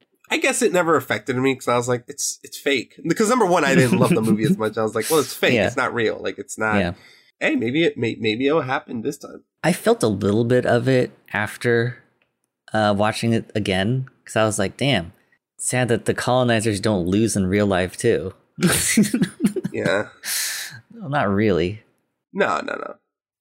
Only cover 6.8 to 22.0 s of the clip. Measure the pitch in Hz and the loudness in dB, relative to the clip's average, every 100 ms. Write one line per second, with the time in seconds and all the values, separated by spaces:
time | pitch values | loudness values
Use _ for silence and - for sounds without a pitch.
6.8 | 87 87 - - _ - 147 - 113 143 | -2 -4 -16 -20 _ -6 -2 -2 -2 0
7.8 | 165 - 117 110 110 110 139 160 127 139 | 0 0 -4 -2 -2 0 0 0 0 -4
8.8 | - 120 123 - - - _ _ 160 180 | -6 -8 -8 -10 -14 -20 _ _ -2 0
9.8 | 214 233 117 98 98 104 117 123 - 120 | 0 2 2 0 0 2 2 2 2 2
10.8 | 123 131 123 - - 101 104 - 123 117 | 2 2 0 -6 -8 -6 -6 -4 0 0
11.8 | 120 120 _ _ _ _ _ _ - 110 | 0 -6 _ _ _ _ _ _ -6 0
12.8 | 104 101 107 107 117 113 - 107 98 92 | 2 2 0 0 0 0 -2 -4 -2 0
13.8 | 98 131 131 _ - 113 110 101 98 - | 0 -2 -4 _ -6 0 0 0 -2 -2
14.8 | 131 113 85 - _ _ _ - - 127 | 0 0 -2 -12 _ _ _ -10 -4 0
15.8 | 120 113 - - - 127 123 113 110 101 | 2 0 0 -2 2 2 4 2 0 0
16.8 | 110 101 87 98 113 107 92 101 104 92 | 0 0 2 2 2 0 0 2 2 2
17.8 | 90 - 120 85 80 - _ - 180 - | 0 -2 0 0 -2 -12 _ -2 0 0
18.8 | - - - 233 - - 254 - - 113 | 0 2 2 2 -2 0 -2 -2 -6 -4
19.8 | 104 95 104 - - - - - - 117 | 0 0 -2 -10 -8 -6 -6 -8 -10 -16
20.8 | - 233 139 143 101 98 107 85 90 107 | -20 -16 -6 -2 0 2 4 2 0 -4
21.8 | _ _ | _ _